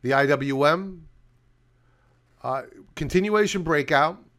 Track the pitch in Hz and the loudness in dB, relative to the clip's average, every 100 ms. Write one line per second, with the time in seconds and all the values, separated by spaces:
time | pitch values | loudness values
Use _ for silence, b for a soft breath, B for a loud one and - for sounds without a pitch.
0 | 123 135 139 143 139 135 147 170 196 180 | 0 2 2 0 -2 0 2 2 -4 -16
1 | 160 _ _ _ _ _ _ _ _ _ | -20 _ _ _ _ _ _ _ _ _
2 | _ _ _ _ 131 135 - - - - | _ _ _ _ -8 -8 -8 -20 -20 -10
3 | 147 180 208 214 208 196 160 151 131 143 | -2 0 2 2 2 -2 0 -2 2 2
4 | 156 185 - | 2 -2 -20